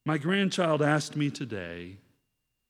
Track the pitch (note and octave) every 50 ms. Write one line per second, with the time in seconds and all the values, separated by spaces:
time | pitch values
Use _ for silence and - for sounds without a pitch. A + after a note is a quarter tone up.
0 | - D3+ D#3 D#3 C#3 E3+ F#3+ G3 G3 F3+ - - F3+ E3 D#3 D3 D3 D3 D3+ D3
1 | D3 - - D3+ D3 C#3+ C#3 - D3 A2+ A2 G2 F2 E2+ E2+ F2 F2 F2+ F#2+ G2
2 | _ _ _ _ _ _ _ _ _ _ _ _ _